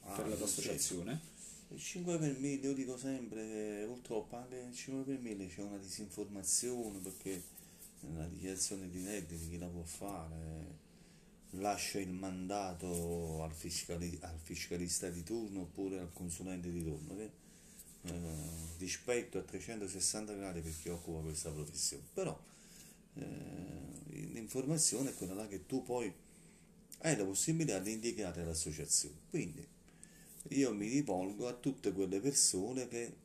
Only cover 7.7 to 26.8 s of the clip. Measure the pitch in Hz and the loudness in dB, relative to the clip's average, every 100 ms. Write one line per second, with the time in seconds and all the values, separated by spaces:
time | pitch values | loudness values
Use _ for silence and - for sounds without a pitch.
7.7 | - - - - 80 82 85 92 95 - | -18 -18 -12 -6 -2 -2 -2 -4 0 0
8.7 | 98 95 87 92 104 82 82 82 87 87 | 0 -4 -4 -2 -2 -4 -6 -4 -4 -4
9.7 | 87 82 - 98 95 82 80 80 80 78 | -4 -6 -6 -4 -4 -6 -6 -4 -6 -8
10.7 | - - - - - - - - 90 101 | -12 -16 -20 -20 -20 -20 -20 -10 0 2
11.7 | 98 - 104 92 90 95 92 92 101 95 | 2 0 0 0 -2 -2 -2 0 2 0
12.7 | 87 90 85 85 85 82 80 80 78 85 | -2 0 0 2 0 0 0 -2 -2 -4
13.7 | - - 85 87 85 82 80 - 87 - | -4 -2 -2 -2 -4 -6 -8 -6 -6 -2
14.7 | 87 87 - 92 85 78 113 107 98 85 | 0 2 2 0 -2 -2 -2 0 -2 -4
15.7 | 87 98 95 85 - 87 - 92 90 87 | -2 0 0 -4 -4 -4 -4 -4 -2 -2
16.7 | 87 80 76 76 95 110 - - - - | 0 0 -2 -4 -6 -6 -10 -20 -20 -20
17.7 | - - - 85 87 85 78 78 82 80 | -18 -16 -10 -4 -2 -2 -2 -4 -4 -6
18.7 | 85 92 - - 120 120 95 90 95 - | -4 -2 -2 2 2 2 -2 -2 -4 -4
19.7 | 113 98 90 87 107 107 101 98 85 80 | -2 -2 2 2 2 -2 -2 -2 -2 -2
20.7 | 80 87 85 85 80 80 78 82 76 76 | -4 -4 -4 -2 -2 0 -2 -2 -2 -4
21.7 | - - - - - 190 80 - - - | 0 0 0 -6 -2 0 -2 -10 -20 -18
22.7 | - - - - - - - 90 90 - | -18 -18 -20 -14 -8 -6 -6 -6 -6 -6
23.7 | - - - - - - 117 110 131 131 | -8 -8 -10 -10 -6 -6 -4 -2 0 2
24.7 | 160 - 110 135 - 90 95 107 98 - | 4 4 4 2 0 -2 -2 -2 -6 0
25.7 | 131 - 123 110 82 - - - - - | 0 4 2 2 -2 -14 -20 -20 -20 -20
26.7 | - | -20